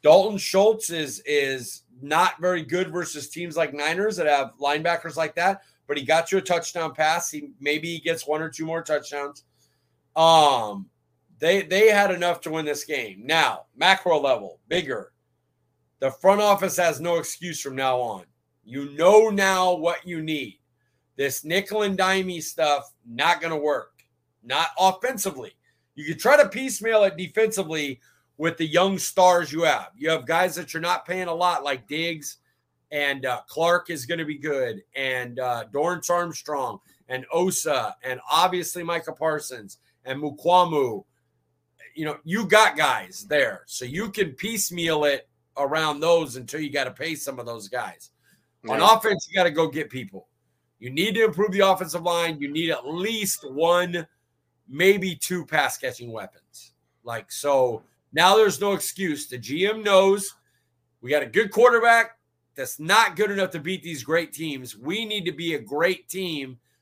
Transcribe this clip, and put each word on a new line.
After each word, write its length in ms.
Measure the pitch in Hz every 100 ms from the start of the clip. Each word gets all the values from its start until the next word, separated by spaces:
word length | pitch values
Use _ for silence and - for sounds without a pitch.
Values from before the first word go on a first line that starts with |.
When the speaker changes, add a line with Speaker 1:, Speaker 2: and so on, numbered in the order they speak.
Speaker 1:
Dalton 360 | 151 175 202 202
Schultz 520 | - 190 214 220 -
is, 300 | 170 143 101 -
is 560 | 147 139 131 117 - _ 127
not 400 | 139 156 185 -
very 220 | 180 175
good 300 | 143 180 180
versus 360 | 165 170 147 131
teams 280 | 165 175 156
like 180 | 151
Niners 420 | 143 151 170 214 175
that 100 | 151
have 240 | 143 127 _
linebackers 560 | 143 151 165 165 170 147
like 180 | 160
that, 280 | 165 180 190 _ _ -
but 100 | 147
he 80 |
got 260 | 135 160 165
you 80 | 190
a 40 |
touchdown 520 | 185 175 170 175 160
pass. 360 | 131 156 170 -
He, 200 | 151 143 131
maybe 280 | 143 151 160
he 100 | 165
gets 280 | 156 165 143
one 140 | 151
or 80 | 160
two 160 | -
more 180 | 160 165
touchdowns. 600 | 165 151 - 143 143 - _ _ _ _ _ _ _ 156
Um, 680 | 165 160 147 131 107 101 95 _ _ _ _ _
they, 240 | 156 190
they 280 | 165 190 220
had 200 | 208 202
enough 300 | 180 175 170
to 80 | 165
win 140 | 160
this 200 | 151 147
game. 380 | - 143 113 95 120
Now, 400 | 165 139 95 - 120
macro 440 | 170 190 185 156
level, 400 | 139 120 98 - _
bigger. 440 | 170 147 113 92 _ _ _ _ _ _ _ _ _
The 100 | 135
front 300 | - 185 202
office 360 | 208 202 190 -
has 240 | 175 135
no 160 | 170 170
excuse 440 | 165 - 175 156
from 160 | 139 131
now 240 | 135 127
on. 240 | 120 98 87 _ _ _
You 260 | 104 131 143
know 400 | 143 175 214 220
now 440 | 202 190 190 185
what 320 | 175 165 165 180
you 160 | 165
need. 360 | 156 151 120 - _ _ _ _ _ -
This 280 | 139 -
nickel 380 | 151 180 196 208
and 160 | 208 190
dimey 440 | 185 190 185 170
stuff, 500 | 151 - 151 143 - _
not 360 | 120 117 156 175
gonna 160 | 165 156
work. 480 | 147 135 - _ _ _ _ _
Not 260 | 120 139 165 -
offensively. 760 | 190 185 247 240 196 135 104 _ _ _ _
You 100 | -
can 140 | 151 156
try 220 | 226 294
to 80 | 196
piecemeal 560 | 220 262 233 226 220
it 120 | 196 160
defensively 840 | 175 - 220 214 160 156 143 127 _ _ _ -
with 200 | 160 165
the 100 | 160
young 320 | 160 190 190
stars 540 | - - 180 175 151
you 100 | 156
have. 280 | 165 123 92 113
You 140 | 151
have 160 | 160 120
guys 280 | 165 185
that 180 | 160 147
you're 80 | 165
not 240 | 170 180
paying 220 | - 185 180
a 80 |
lot, 300 | 165 180 160
like 240 | 143 131 113
Diggs, 480 | 151 170 165 143 - _ _ _ _ _
and, 340 | 147 143 139 131
uh, 140 | 120 -
Clark 420 | 147 165 175 -
is 160 | 160 120
gonna 180 | 170
be 140 | 151 143
good, 440 | 151 139 123 107 _
and, 460 | 135 135 131 120 120
uh, 240 | 127 117 110
Dorrance 360 | 139 170 175 -
Armstrong, 720 | 175 175 156 - 147 123 104 _ _ _
and 180 | 127 127
Osa, 640 | 165 185 185 156 135 110 -
and 160 | 127 127 -
obviously 540 | 156 180 180 165 180
Micah 280 | 170 170 160
Parsons, 680 | - 160 151 147 123 101 - _ _
and 180 | 131 135
Mukuamu. 840 | 151 - 170 180 170 151 127 104 - _ _ _ _ _ _ _ -
You 100 | -
know, 140 | 156 147
you 240 | 160 202 185
got 300 | 214 214 156
guys 500 | 147 117 92 - -
there, 360 | 147 123 95 _
so 180 | -
you 260 | 123 151 220
can 240 | 202 175
piecemeal 680 | 123 208 226 - 175 165 156
it 240 | 147 139 - _ _ -
around 420 | 139 156 156 143
those 380 | 165 170 151 123
until 240 | 120 156
you 100 | 151
gotta 220 | 143 127
pay 240 | - 160 151
some 240 | - 127
of 60 | 117
those 200 | 117 98
guys. 460 | 123 104 - - _ _ _ _ _ 113
On 100 | 135
Speaker 2:
Yeah. 160 | 185
Speaker 1:
offense, 320 | 220 220 185 -
you 60 |
gotta 160 | 190 175
go 160 | 151 160
get 240 | 139 151
people. 380 | 131 101 95 _ _ _ _ _ _
You 120 | 120
need 260 | 135 208 214
to 80 |
improve 260 | 220 160 208
the 180 | 190 196
offensive 340 | - 170 170
line. 380 | 170 170 170 151
You 80 | 143
need 220 | 151 165
at 160 | 139 135
least 560 | 165 202 226 202 - 139
one, 560 | 135 165 175 180 175 165 _ _ _ _ _ _
maybe 480 | 135 185 202 185 160
two 280 | - 180
pass-catching 680 | 143 156 135 - 131 113 120
weapons. 600 | 113 95 _ _ - - _ _ _
Like, 300 | 117 117 98
so 500 | - 143 135 127 110 _ _ _
now 240 | 143 180 214
there's 240 | 214 -
no 120 | 202
excuse. 540 | 190 - - 185 143 -
The 120 | 123
G 280 | 104 147 196
M 160 | 220
knows 540 | 208 190 196 202 196 - _ _ _ _ _ _
we 100 | 123
got 120 | 147
a 40 | 127
good 240 | 147 214
quarterback 680 | 202 247 233 233 226 - _ _ _ _
that's 240 | - 127 -
not 380 | 160 208 214 165
good 140 | 208
enough 200 | 196 185
to 100 | 170
beat 220 | 147 185
these 220 | 175 147
great 280 | 117 165 165
teams. 440 | - 160 139 123 101
We 280 | 131 202
need 200 | 226 208
to 80 | 170
be 220 | 147 170
a 40 | 151
great 500 | 107 147 175 185 _
team 500 | 190 185 151 131 123 _ _